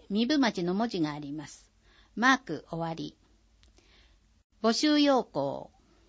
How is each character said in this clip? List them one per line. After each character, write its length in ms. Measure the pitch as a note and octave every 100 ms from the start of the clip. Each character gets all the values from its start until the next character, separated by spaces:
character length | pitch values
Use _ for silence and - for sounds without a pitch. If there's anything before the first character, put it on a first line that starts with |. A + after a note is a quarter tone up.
| -
壬 160 | G3+ A#3+
生 100 | D4+
町 260 | A#3+ G3
の 120 | F3 G3
文 140 | A#3
字 100 | F#3+
が 120 | D3+
あ 60 | D3
り 140 | C#3+
ま 160 | D3+ C#3+
す。 200 | - _ _ _ _ _ -
マ 200 | B3+ C4
ー 20 |
ク 280 | - C#3 -
終 80 | E3
わ 120 | E3
り。 240 | E3 G3 - _ _ _ _ _ _ _ _ _ _ _ _ _ _
募 100 | A3
集 280 | A3+ D4+ D4
要 240 | C#4+ B3+
項。 480 | - D3+ C#3 C3+ - _ _ _